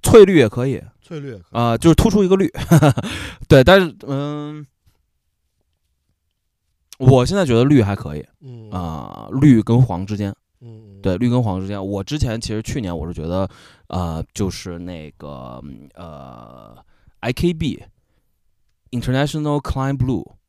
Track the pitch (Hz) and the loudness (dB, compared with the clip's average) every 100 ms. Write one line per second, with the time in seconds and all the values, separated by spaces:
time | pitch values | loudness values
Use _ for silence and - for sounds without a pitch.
0 | - 233 190 175 113 - 131 113 - _ | 8 8 8 6 2 0 -4 -6 -10 _
1 | _ 160 139 104 _ 113 120 113 165 160 | _ -16 -14 -18 _ -4 -2 2 4 4
2 | 226 214 185 190 190 - - 160 151 - | 2 2 2 2 0 -4 2 4 4 2
3 | - - - - - 139 131 190 175 110 | -6 -12 -14 -18 4 6 8 6 4 -6
4 | - 139 143 147 147 151 143 _ _ _ | -10 -8 -8 -10 -12 -16 -20 _ _ _
5 | _ _ _ _ _ _ _ _ _ _ | _ _ _ _ _ _ _ _ _ _
6 | _ _ _ _ _ _ _ _ _ - | _ _ _ _ _ _ _ _ _ 2
7 | 131 127 127 196 165 113 131 143 104 98 | 4 6 4 -2 2 2 4 4 2 -4
8 | 78 76 - _ 131 120 110 95 87 78 | -8 -12 -14 _ -20 -20 -14 -10 -10 -12
9 | 52 50 53 127 147 117 107 120 127 - | -14 -18 -8 2 4 4 4 2 2 -2
10 | - 104 101 101 _ _ 120 110 107 98 | -6 -6 -6 -10 _ _ -20 -20 -20 -8
11 | 98 90 120 123 113 92 95 104 95 101 | -4 -2 0 0 -2 -4 -8 -10 -8 -8
12 | 98 151 123 113 110 110 - - 98 85 | -8 -4 -4 -4 -6 -8 -8 -8 -8 -8
13 | 87 85 78 92 95 - - _ _ 90 | -10 -10 -6 -6 -6 -10 -20 _ _ -8
14 | 87 80 80 - 98 - 95 85 90 85 | -6 -8 -12 -6 -8 -6 -14 -14 -14 -14
15 | 78 _ 73 69 62 62 73 60 71 - | -18 _ -18 -16 -18 -18 -18 -20 -20 -20
16 | 87 73 65 60 57 62 55 - _ _ | -20 -20 -20 -20 -20 -20 -20 -20 _ _
17 | _ _ 117 127 175 165 160 - - _ | _ _ -8 -2 -2 -2 -6 -6 -14 _
18 | _ _ _ _ _ _ _ _ _ 123 | _ _ _ _ _ _ _ _ _ -8
19 | 120 131 147 156 151 147 - 135 135 139 | -4 -2 -2 -4 -4 -4 -4 -6 -4 -4
20 | 127 110 - _ | -4 -4 -8 _